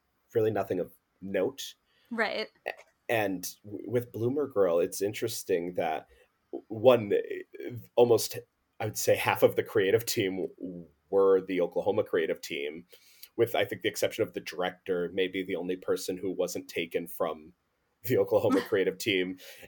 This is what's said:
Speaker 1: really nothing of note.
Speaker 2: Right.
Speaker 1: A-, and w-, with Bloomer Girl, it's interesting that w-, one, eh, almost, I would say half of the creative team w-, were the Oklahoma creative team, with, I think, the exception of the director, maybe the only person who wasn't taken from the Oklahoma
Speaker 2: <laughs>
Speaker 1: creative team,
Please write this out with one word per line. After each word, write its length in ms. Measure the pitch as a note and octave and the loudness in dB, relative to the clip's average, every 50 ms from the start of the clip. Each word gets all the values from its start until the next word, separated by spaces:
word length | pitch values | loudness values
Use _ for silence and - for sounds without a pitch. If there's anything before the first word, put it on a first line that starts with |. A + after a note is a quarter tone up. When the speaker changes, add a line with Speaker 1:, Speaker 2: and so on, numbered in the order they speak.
| _ _ _ _ _ _ - | _ _ _ _ _ _ -2
Speaker 1:
really 160 | A#2 A2 A2 | 0 0 2
nothing 300 | G#2+ G2+ F#2+ - G2 F2 | 0 0 -2 -2 -2 -4
of 120 | E2 - - _ _ _ _ _ | -4 -6 -10 _ _ _ _ _
note. 520 | F#2 G2 F#2+ F#2+ F#2 B2+ - - - - - _ _ _ _ _ _ - | -8 -4 -2 0 0 -2 -2 -6 -12 -14 -16 _ _ _ _ _ _ -8
Speaker 2:
Right. 380 | A#3 A3+ G#3+ - - G#3 A3 - _ _ - | -4 -4 -2 -2 -4 -6 -8 -8 _ _ -10
Speaker 1:
A-, 60 | - - - - _ _ _ _ - | -10 -10 -10 -12 _ _ _ _ -2
and 400 | A#2+ A2 G#2+ G2 F#2+ F2+ F#2 - - - - | 0 0 0 0 -2 -6 -8 -10 -12 -14 -16
w-, 260 | G#2+ G2+ - - G2 | -14 -12 -12 -6 -4
with 220 | A2+ B2 A#2 - | -4 -4 -4 -4
Bloomer 340 | - G#2+ A2+ B2 C#3 D3+ C#3+ | -6 -4 -2 -2 -2 -2 -4
Girl, 340 | A#2+ - G2+ G2 F2 E2 E2+ | -2 2 2 4 4 4 2
it's 200 | F2+ F#2 - - | 2 0 -2 -2
interesting 760 | G2 G2+ A2 - A#2+ A2+ - - - - F#2+ E2+ E2+ F2+ F2+ | -4 -4 -2 -4 -6 -6 -6 -6 -2 -2 0 0 -2 -2 -4
that 320 | F#2+ F2 D#2+ D#2 C#2 - _ _ _ _ _ _ _ _ _ | -2 -2 -2 -2 -4 -8 _ _ _ _ _ _ _ _ _
w-, 120 | - - - - | -14 -14 -12 -10
one, 440 | A2+ G#2+ G#2+ B2+ B2 A#2 G#2 G2+ F#2 | -4 4 6 6 6 6 4 2 0
eh, 560 | - - - - F2+ - _ - - C2+ F#2+ B2 G#2+ - - _ | 0 0 -2 -8 -10 -12 _ -14 -12 -12 -10 -12 -12 -14 0 _
almost, 420 | A#2 B2 A#2+ A2+ - - - - - - _ _ _ _ _ _ - | 6 6 8 6 4 2 0 -8 -10 -12 _ _ _ _ _ _ -8
I 40 | A2+ | -6
would 140 | G#2+ - - | -6 -4 0
say 180 | - B2 G2+ | 2 2 2
half 260 | - - A#2 G2 - | 4 2 0 4 6
of 140 | - A#2 - | 4 4 4
the 60 | A2+ | 2
creative 420 | G#2 - - A2+ F#2+ F#2+ G#2+ A2+ A2+ | -2 0 2 2 4 4 4 2 2
team 440 | - - A#2 G2 F#2 F#2+ F#2 E2 - - - | 0 -2 0 0 0 0 -2 -6 -6 -8 -10
w-, 260 | F2 F2 F2 F2 E2+ D2+ _ _ _ - | -12 -10 -10 -12 -14 -18 _ _ _ 0
were 320 | G2 G2 G2 G2 F#2+ F#2 | 2 4 6 6 6 4
the 220 | F#2 F#2 F#2 F2 | 4 0 0 0
Oklahoma 420 | F2 E2+ - F2+ F2 G2 G2 G#2+ - | 0 0 -2 -2 0 0 0 0 0
creative 380 | - - F2 D#2+ F2 E2+ - | 0 0 0 0 0 -2 -4
team, 420 | - - D#2+ C#2+ C#2+ D2+ D#2 E2+ F2 _ - - _ - - _ - - _ | -6 -8 -6 -6 -6 -8 -8 -10 -14 _ -20 -20 _ -20 -20 _ -20 -6 _
with, 180 | - A#2 A2 - | 0 0 2 2
I 100 | D#2+ G#2 | 0 0
think, 160 | - G#2 - | -2 -2 -4
the 80 | - G#2 | -4 -4
exception 360 | - - - G2 - - G#2+ | -2 0 -2 -2 0 -2 -4
of 100 | F2+ - | -2 -4
the 60 | G2 | -8
director, 680 | F2 - D#2+ E2 F2+ F2+ - - - - F#2 F2 F2 E2 F2+ | -10 -8 -6 -4 -4 -4 -4 -6 -4 -4 -2 -2 -2 -2 -2
maybe 280 | G2 F#2 F2+ F#2 F#2+ | -2 -2 0 -2 -4
the 140 | F#2 F#2+ F#2 | -4 -4 -4
only 200 | E2 F2 F2+ F#2 | -4 -4 -4 -4
person 420 | F2+ - - F#2 F2+ - - F#2 F2+ | -4 -2 -2 -2 -2 -2 -4 -6 -4
who 120 | G2+ F#2+ | -6 -4
wasn't 380 | F2 F2+ F2+ F2 - F#2+ F2+ - | -2 -2 -2 -2 -4 -6 -8 -6
taken 380 | - - E2+ E2 - F2 E2+ - | -4 -4 -4 -2 -4 -6 -6 -6
from 440 | - - F#2+ E2 D#2 D#2 D2+ E2 - _ _ _ _ _ _ _ _ _ - | -6 -4 -4 -4 -4 -8 -14 -20 -20 _ _ _ _ _ _ _ _ _ -4
the 140 | - B2 F#2+ | 0 2 2
Oklahoma 420 | G2 - A2 G2+ - G#2 E2+ G2 | 2 4 2 4 4 4 2 2
Speaker 2:
<laughs> 80 | - - | 2 2
Speaker 1:
creative 300 | A2 G2 F2+ F#2+ F2+ - | 0 0 2 0 -2 -2
team, 400 | - A2 F#2+ F#2 F#2 F#2 F#2 - - - - - - | 0 0 2 2 0 -2 -4 -10 -14 -20 -20 -20 -18